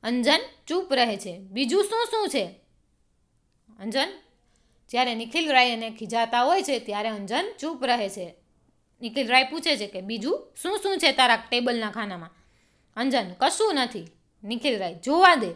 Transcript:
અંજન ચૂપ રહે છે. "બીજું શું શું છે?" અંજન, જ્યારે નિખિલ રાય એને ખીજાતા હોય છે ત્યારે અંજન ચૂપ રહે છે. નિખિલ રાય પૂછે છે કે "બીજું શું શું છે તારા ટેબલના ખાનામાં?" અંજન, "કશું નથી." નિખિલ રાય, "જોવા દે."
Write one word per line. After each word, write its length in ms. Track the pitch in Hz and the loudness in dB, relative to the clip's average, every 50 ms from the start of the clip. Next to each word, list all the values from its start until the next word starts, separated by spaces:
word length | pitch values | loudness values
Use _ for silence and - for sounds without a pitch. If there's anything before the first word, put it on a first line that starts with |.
| - | -4
અંજન 360 | 220 240 247 240 254 311 330 508 - - _ _ - | -2 -2 0 2 4 2 2 0 -4 -16 _ _ -4
ચૂપ 260 | 311 359 370 370 285 | -2 -2 0 0 2
રહે 240 | 254 247 233 214 196 | 2 2 2 0 -6
છે. 220 | - 185 175 180 | -8 -12 -12 -14
"બીજું 440 | 196 190 190 233 277 233 285 392 415 | -16 -10 -4 -4 -2 2 2 2 2
શું 220 | 403 440 453 466 | 2 0 -2 -2
શું 240 | 453 - 440 415 320 | -2 -2 -2 -2 0
છે?" 160 | - 277 196 170 180 - _ _ _ _ _ _ _ _ _ _ _ _ _ _ _ _ _ _ _ _ _ _ 220 - | -2 -2 -4 -4 -8 -18 _ _ _ _ _ _ _ _ _ _ _ _ _ _ _ _ _ _ _ _ _ _ -20 -12
અંજન, 300 | 196 226 208 269 285 381 392 339 _ _ _ _ _ _ _ _ _ _ _ _ _ _ | -10 -4 -2 -2 -2 -2 -4 -14 _ _ _ _ _ _ _ _ _ _ _ _ _ _
જ્યારે 260 | - 240 254 254 233 | 0 0 0 0 0
નિખિલ 360 | 220 226 233 233 330 330 311 | -4 -6 -4 -2 -2 0 4
રાય 180 | 285 262 247 247 | 6 6 6 4
એને 200 | 240 226 226 226 | 2 -2 -6 -8
ખીજાતા 520 | 220 220 226 185 226 233 233 226 240 240 | -10 -10 -10 -4 0 0 0 2 2 2
હોય 200 | 240 277 349 381 | 4 4 4 2
છે 180 | 370 - 277 233 | 2 0 -2 -4
ત્યારે 300 | - - 202 208 208 226 | -4 -4 -6 -4 -4 -4
અંજન 360 | 220 208 202 190 214 269 370 427 440 - | -6 -6 -8 -4 -2 -2 -2 -4 -8 -8
ચૂપ 240 | - 311 330 254 262 | -8 -8 -6 -4 0
રહે 260 | 247 247 240 214 196 | 0 0 0 0 -4
છે. 260 | 196 214 180 170 - _ _ _ _ _ _ _ _ _ _ _ _ _ | -6 -8 -12 -12 -14 _ _ _ _ _ _ _ _ _ _ _ _ _
નિખિલ 260 | 240 233 226 277 269 226 | -12 -6 -4 -4 -2 4
રાય 160 | 247 262 269 | 4 4 4
પૂછે 340 | 262 294 330 - 330 294 220 | 4 -4 -6 -2 -2 -2 -2
છે 100 | 208 202 | -2 -8
કે 140 | - 185 | -8 -10
"બીજું 520 | 185 196 226 233 202 269 415 605 - - _ - | -8 -6 -6 -4 -2 -2 -2 -4 -4 -12 _ -8
શું 160 | - 349 403 427 | -6 -4 -4 -2
શું 200 | 403 403 392 370 | -2 -2 -2 2
છે 140 | 349 285 | 2 2
તારા 320 | 269 269 262 247 233 220 226 - | 4 4 4 4 4 2 0 -2
ટેબલના 420 | - 240 240 240 240 233 220 214 | -4 -2 0 0 -2 -2 -4 -6
ખાનામાં?" 400 | 208 214 220 202 190 170 165 165 _ _ _ _ _ _ _ _ _ _ _ _ _ | -6 -8 -8 -8 -8 -12 -14 -16 _ _ _ _ _ _ _ _ _ _ _ _ _
અંજન, 380 | 214 240 269 247 262 202 180 180 - | -2 -2 0 2 0 0 -2 -4 0
"કશું 360 | - 294 - - 440 440 427 | 0 0 2 2 0 2 2
નથી." 320 | - - 233 - 208 165 165 _ _ _ _ _ _ - | 2 0 -2 -4 -10 -12 -12 _ _ _ _ _ _ -8
નિખિલ 360 | 202 233 240 - 294 240 208 | -8 -6 -2 0 0 0 0
રાય, 160 | 190 175 165 | -2 -6 -6
"જોવા 400 | 165 - 254 285 339 370 370 349 | -6 -2 0 4 8 8 8 8
દે." 120 | 285 214 180 165 | 8 2 -4 -6